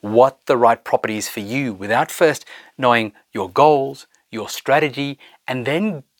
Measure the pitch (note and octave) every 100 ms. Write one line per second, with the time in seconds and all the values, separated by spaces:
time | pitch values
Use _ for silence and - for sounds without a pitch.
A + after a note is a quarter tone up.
0 | G#2 A2 C3 - - C3 A#2 A#2 - -
1 | - G#2+ G2+ - G2+ C3 C3+ F#2 G2+ A#2
2 | D#3 - E3 C#3+ - - - - C3 A#2+
3 | A2 _ _ - F2+ F#2+ D3 D3 C3+ C#3
4 | - _ _ A2 G2+ - - C#3 D3+ C3
5 | C#3 C3+ - _ - B2+ B2 D#3 G#3+ D#3+
6 | -